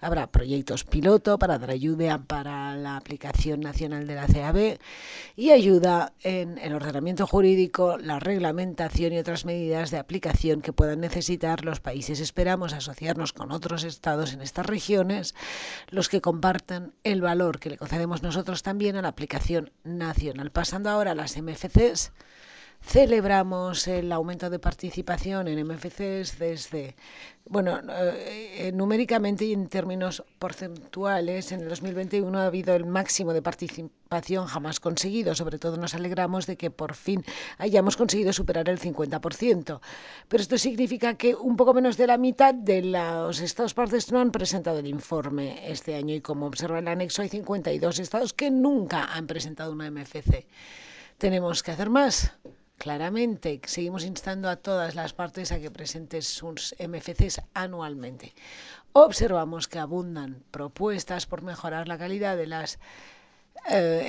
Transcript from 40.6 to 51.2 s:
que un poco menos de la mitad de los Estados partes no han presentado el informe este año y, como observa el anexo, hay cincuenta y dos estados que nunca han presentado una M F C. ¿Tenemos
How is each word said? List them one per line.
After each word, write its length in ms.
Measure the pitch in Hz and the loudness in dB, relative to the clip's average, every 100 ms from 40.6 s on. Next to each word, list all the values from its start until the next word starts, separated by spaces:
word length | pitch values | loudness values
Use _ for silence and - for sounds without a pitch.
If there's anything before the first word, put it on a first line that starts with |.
| 262 226 254 254 233 | 0 0 0 0 -2
que 200 | 233 240 | 2 2
un 220 | 240 254 233 | 2 4 6
poco 180 | 254 | 8
menos 220 | 254 254 220 | 8 6 4
de 100 | 247 | 4
la 100 | 240 | 6
mitad 380 | 254 247 269 | 4 8 8
de 280 | 254 196 190 | 6 4 2
los 580 | 185 180 170 165 165 156 | 2 0 0 -2 -2 -2
Estados 340 | 170 - 233 | -4 -2 -2
partes 380 | - 233 226 - | 0 0 0 2
no 80 | 247 | 2
han 100 | 247 | 4
presentado 480 | 220 180 185 170 160 | 2 -2 -2 -2 -2
el 80 | 143 | -2
informe 840 | 143 - 160 143 143 139 - - | -6 -4 -4 -2 -4 -4 -6 -10
este 280 | 151 - 151 | -8 -6 -6
año 180 | 147 | -4
y, 60 | 151 | -4
como 260 | - 143 147 | -4 -6 -6
observa 320 | 135 165 165 | -4 -4 -4
el 80 | 170 | -2
anexo, 360 | 170 180 180 | -2 -2 -4
hay 60 | 196 | -4
cincuenta 440 | 208 190 202 160 | -6 -4 -4 -2
y 80 | 151 | 0
dos 180 | 165 170 | 0 -2
estados 340 | 185 220 240 | -4 -2 -2
que 200 | - 285 | -2 0
nunca 520 | 262 262 277 185 170 - | 4 4 2 0 -2 -4
han 200 | 160 156 | -6 -6
presentado 460 | 160 156 151 160 | -8 -8 -8 -8
una 160 | 156 151 | -8 -8
M 120 | 147 | -10
F 220 | 139 156 | -12 -4
C. 240 | - - - - - - - - - | 0 0 -2 -20 -20 -20 -20 -20 -20
¿Tenemos 480 | - | -4